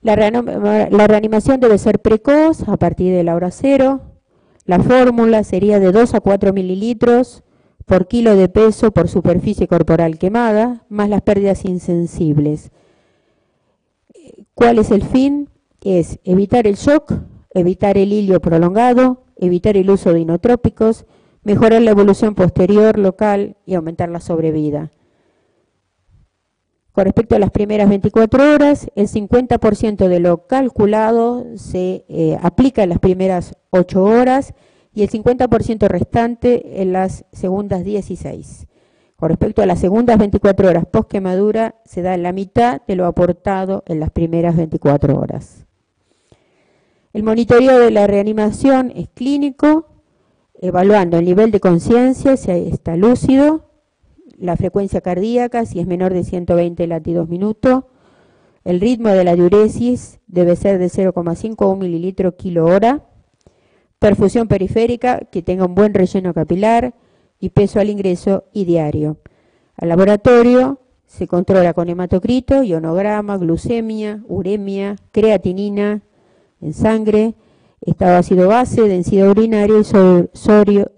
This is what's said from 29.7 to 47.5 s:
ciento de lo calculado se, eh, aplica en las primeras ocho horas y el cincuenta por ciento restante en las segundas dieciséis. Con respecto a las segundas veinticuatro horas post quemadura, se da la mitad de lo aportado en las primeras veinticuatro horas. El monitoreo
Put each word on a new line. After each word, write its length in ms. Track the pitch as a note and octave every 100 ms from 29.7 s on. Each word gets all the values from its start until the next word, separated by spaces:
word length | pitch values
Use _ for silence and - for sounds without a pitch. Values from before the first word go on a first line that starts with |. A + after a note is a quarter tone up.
ciento 340 | G#3 A3+ G#3 F#3+
de 120 | F3
lo 260 | F3 E3+ _
calculado 1000 | C4 C4 - G3+ G#3+ A3 A#3 A#3 A#3+ A#3+ A3+
se, 480 | - F#3 F#3 F#3 _
eh, 280 | - D#3+ D#3
aplica 400 | F3 - C4 C4
en 80 | F#3+
las 80 | E3+
primeras 580 | F#3+ F#3 F#3+ F3+ - - _
ocho 320 | F#3 F3 G3
horas 500 | F#3+ A#3 B3 C4 C4+ - _ _ _
y 100 | G#3+
el 60 | G3+
cincuenta 380 | A3 G#3+ B3 B3
por 160 | A3+
ciento 240 | G#3 A3 G3+
restante 960 | F3+ - A#3+ A#3 A#3+ B3 B3 - -
en 100 | F#3+
las 320 | F#3 F#3+ - -
segundas 520 | - F#3 F#3+ G3+ F#3+
dieciséis. 840 | F3+ G#3 - F3+ C#3+ - - - - _ _ _ _
Con 140 | _ D#3+
respecto 340 | D#3+ G#3+ A3
a 40 | G3
las 120 | E3+
segundas 400 | - G#3 A#3+ A3
veinticuatro 500 | G3+ G3+ G3+ F#3+ F#3+
horas 160 | E3
post 240 | E3 A3 A3
quemadura, 680 | G#3 F#3+ F#3 G#3 G#3+ A3+ -
se 180 | _ -
da 140 | F3+ F#3
la 160 | F3
mitad 500 | F#3 F#3+ - A#3+ - -
de 80 | F#3
lo 100 | F3+
aportado 800 | E3+ F3 F3 - F#3+ F#3+ F#3+ -
en 140 | D#3+
las 100 | D#3
primeras 460 | - E3 E3 E3+ E3
veinticuatro 600 | D#3+ D3+ C#3+ C#3+ C#3+ C#3
horas. 500 | - - - _ - _ _ _ _ _ _ _ _ _ _ _ _ _ _
El 100 | -
monitoreo 560 | G#3+ A3+ A#3